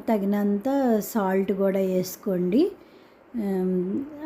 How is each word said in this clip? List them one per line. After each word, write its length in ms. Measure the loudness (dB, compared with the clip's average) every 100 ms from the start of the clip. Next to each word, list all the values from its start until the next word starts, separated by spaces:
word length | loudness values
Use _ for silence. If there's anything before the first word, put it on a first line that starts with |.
| 0
తగినంత 920 | 0 2 0 0 0 0 0 2 2
సాల్ట్ 540 | 0 0 2 2 0
కూడా 260 | 2 2 2
వేసుకోండి. 960 | 0 0 -2 -6 -4 0 2 2 2 -2 -18 -20 -20 -20 -10 -6
ఆమ్, 680 | -2 0 0 0 -2 -4 -6 -8